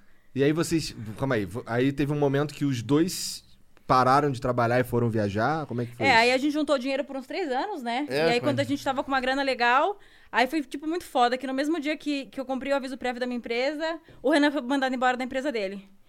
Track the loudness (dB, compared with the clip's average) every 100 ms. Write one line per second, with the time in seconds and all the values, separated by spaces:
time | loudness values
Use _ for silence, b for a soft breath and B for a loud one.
0 | -20 -20 _ 0 2 2 0 -2 -2 -8
1 | -12 -6 -2 0 -2 -6 -4 0 2 2
2 | -2 2 2 2 -2 -2 -2 -2 2 2
3 | 2 -2 -8 -10 -16 -20 -20 -8 2 4
4 | 6 4 4 0 -2 2 2 2 2 0
5 | 2 2 0 0 0 -2 -4 -6 -6 -2
6 | 4 4 4 2 0 -2 0 0 0 -4
7 | -4 -10 -8 -6 -4 -4 -4 -6 -6 -6
8 | -2 2 2 2 2 0 0 -2 -2 -2
9 | 0 0 0 0 0 2 2 4 2 -2
10 | b b b 0 2 0 -4 -6 -4 -6
11 | -2 2 2 2 -4 -2 -2 -2 -2 -4
12 | -4 -6 -6 -8 -6 -6 -2 -2 -2 -6
13 | -6 -4 -4 -6 -4 -2 -2 -2 -4 -6
14 | -12 b 2 4 4 2 0 0 0 2
15 | 0 0 -2 -4 -2 -2 -4 -6 -14 -20